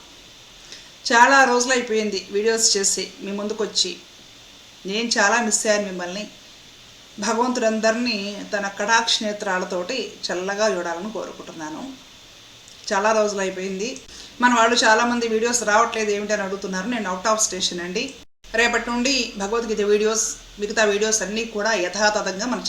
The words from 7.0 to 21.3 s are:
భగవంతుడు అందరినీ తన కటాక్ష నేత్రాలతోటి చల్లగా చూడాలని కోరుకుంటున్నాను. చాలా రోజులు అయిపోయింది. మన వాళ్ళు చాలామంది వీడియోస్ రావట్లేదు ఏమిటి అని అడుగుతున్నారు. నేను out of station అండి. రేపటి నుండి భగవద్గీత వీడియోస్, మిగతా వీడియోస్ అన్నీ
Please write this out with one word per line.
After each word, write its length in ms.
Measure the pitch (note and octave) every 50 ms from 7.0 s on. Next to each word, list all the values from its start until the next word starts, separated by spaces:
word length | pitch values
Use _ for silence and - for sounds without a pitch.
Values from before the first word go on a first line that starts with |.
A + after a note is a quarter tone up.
| - - - -
భగవంతుడు 480 | G3+ A3+ A3 A3+ B3 B3+ B3 B3+ A3+
అందరినీ 520 | A3 A3 A3 G#3 A3 A3 A#3+ B3 B3 A3 G3+ G3 G3+ G#3 G3 - - G#3+
తన 140 | G3+ G3 G3 - -
కటాక్ష 360 | G#3 G#3+ A3+ A#3 A#3 - - - A3
నేత్రాలతోటి 760 | G#3 G#3 G#3 G#3+ G3+ F#3 F#3 F#3 F#3 F#3+ F3+ F3+ - C4+ B3 G3+ - - - -
చల్లగా 420 | - F3+ F3 F#3 G3 G3+ G3+ G#3+ G#3+ F#3+
చూడాలని 360 | F3+ F3 F3 E3 E3+ F#3 A3 F#3+
కోరుకుంటున్నాను. 680 | F3+ F3 - - - - - - D#3+ D#3 D#3 D#3 - - C4+ C4 - - - - - - - - - - - - - - - - - - -
చాలా 200 | G#3+ G3 G3+ A3 A3
రోజులు 300 | A3 G#3+ G3+ G3 G3+ F#3+
అయిపోయింది. 460 | F#3 F#3 F#3 F#3 G3 F#3+ F#3 G#3 B3+ C4+ - - - - - - - - -
మన 120 | B3 B3 B3
వాళ్ళు 240 | A3+ A3+ A#3 A#3+ A#3+ C4
చాలామంది 440 | A3+ A3 A3+ A#3+ A#3+ A#3+ A#3+ A#3 A3+ A3
వీడియోస్ 280 | A3 A3+ A#3+ A#3+ - A3
రావట్లేదు 500 | G#3 G#3 A3 B3+ - - A3 A3 G#3 G3+
ఏమిటి 180 | G3+ G#3 G#3 G#3+
అని 100 | G3+ G3
అడుగుతున్నారు. 420 | F#3+ G3 F#3+ G3+ F#3+ F#3 F#3 F#3 A#3+ B3
నేను 140 | A3+ G#3 F#3 F#3
out 160 | F#3+ F#3 A3 G#3+
of 60 | G#3+ - -
station 320 | F#3+ F#3 F#3+ - F#3 F3+ F3
అండి. 200 | F3+ F#3 A3 C4+ C4+ - - - - _ _ - - - A3
రేపటి 260 | A#3+ A3+ G#3+ A3+ A3 A#3+ A#3+
నుండి 220 | A#3+ A#3+ C#4 C#4 B3+ A#3 - - G#3 G3
భగవద్గీత 400 | G3 A3+ A#3 A#3 A3 G#3+ G3+ G3+ G#3 G#3
వీడియోస్, 340 | G#3 G#3+ G#3+ A3 G#3+ - - - - - - - - G#3
మిగతా 200 | G#3 A3 A3+ A3 G#3 G3+
వీడియోస్ 260 | G3+ G#3+ A3 G#3+ - F#3+
అన్నీ 180 | F#3